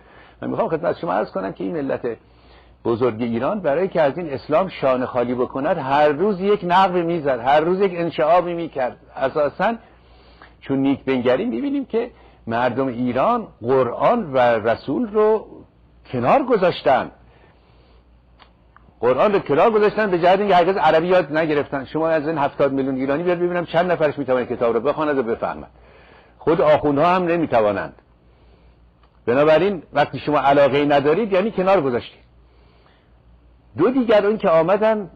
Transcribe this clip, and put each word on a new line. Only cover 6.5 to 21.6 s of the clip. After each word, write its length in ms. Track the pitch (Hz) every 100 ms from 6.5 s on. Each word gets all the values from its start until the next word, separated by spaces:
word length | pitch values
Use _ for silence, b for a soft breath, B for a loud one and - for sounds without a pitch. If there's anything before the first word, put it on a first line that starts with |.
| 208
نقبی 400 | 175 180 190 180
می‌زد، 380 | 165 170 139 123
هر 200 | 127 151
روز 200 | 160 190
یک 120 | 196
انشعابی 600 | 175 170 - 151 175 175
می‌کرد. 420 | 170 165 143 123 107 - -
اساساً 580 | 135 151 147 - 202 226 b b b b b b b b
چون 180 | - 135
نیک 260 | 135 131
بنگریم 440 | - 131 120 127 240
می‌بینیم 360 | 226 285 285
که 260 | - 220 240 b b b 113
مردم 400 | 117 127 120 135
ایران 600 | 117 127 120 185 240 185 -
قرآن 680 | 117 131 120 - 151 240 165
و 60 | 131
رسول 720 | 123 117 110 107 - 180 226
رو 340 | 214 214 220 - - - _ _ _ -
کنار 300 | 127 127 247
گذاشتن، 680 | 262 220 180 - 147 123 85 - - b b b b b b b _ _ _ _ - _ _ _ _ -
قرآن 320 | 117 127 208
رو 60 | 196
کنار 320 | - 143 214
گذاشتن 400 | 214 208 214 214
به 80 | 175
جهت 200 | 175 190
اینکه 160 | 208
هرگز 220 | 180 170 190
عربی 300 | 160 160 175
یاد 300 | 185 147 156
نگرفتن. 480 | 165 147